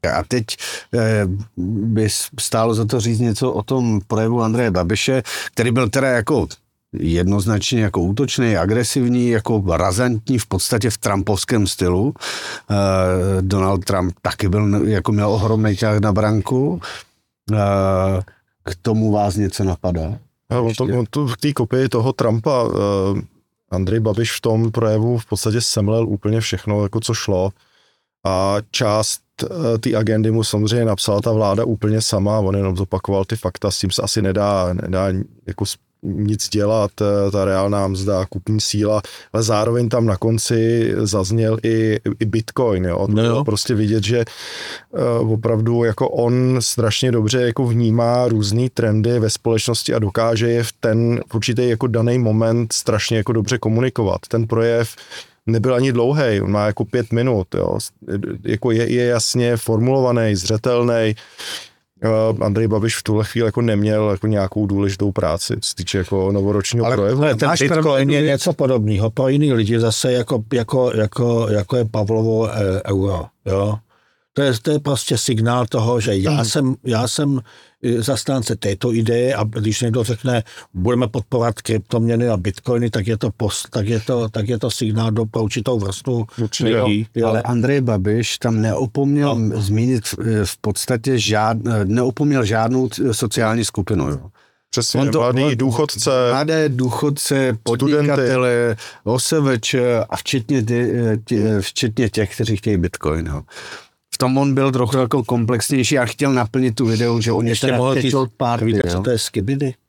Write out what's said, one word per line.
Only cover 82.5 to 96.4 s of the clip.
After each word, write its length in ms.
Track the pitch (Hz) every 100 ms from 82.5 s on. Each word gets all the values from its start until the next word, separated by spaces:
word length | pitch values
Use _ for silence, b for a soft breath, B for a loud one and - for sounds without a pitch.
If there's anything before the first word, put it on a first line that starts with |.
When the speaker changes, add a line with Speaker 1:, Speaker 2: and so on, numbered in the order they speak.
| 95 - 120 117
Speaker 3:
tak 160 | 113 101
je 100 | 110
to 100 | 120
pos-, 360 | - 107 - -
tak 180 | 123 104
je 120 | 117
to, 280 | 110 123 110
tak 200 | 113 104
je 100 | 117
to 120 | 117
signál 400 | - 113 110 113
do, 160 | 107 110
pro 160 | 117
určitou 360 | 107 120 110 120
vrstvu 480 | 98 92 - 120 110 -
Speaker 2:
Určitě. 340 | 110 - 120 113
Speaker 3:
lidí, 240 | 123 104 110
jo. 140 | - 113
Speaker 1:
Ale 140 | 110
Andrej 380 | 120 120 127 143
Babiš 580 | 123 104 95 110 113 -
tam 220 | 120 113
neopomněl 760 | 110 82 127 143 139 143 143 123
Speaker 3:
No. 220 | 110 -
Speaker 1:
zmínit 440 | 101 107 117 127 -
v, 100 | - 113 107
v 140 | 98 -
podstatě 580 | - 101 - 123 127 127
žád-, 440 | 104 107 110 113 117 113
neopomněl 600 | 95 113 127 - 147 135
žádnou 440 | 107 110 117 131 127
c-, 260 | - 135
sociální 500 | 107 113 - 110 113
skupinu, 440 | 107 - 95 98 69
jo. 100 | 71 - b b b b
Speaker 2:
Přesně, 300 | - 117 127
Speaker 1:
On 100 | 139
to, 80 | 113
Speaker 2:
mladý 260 | 120 123
Speaker 1:
on 120 | 143 123
Speaker 2:
důchodce, 540 | 131 117 151 - 151 131 123
Speaker 1:
mladé 380 | 131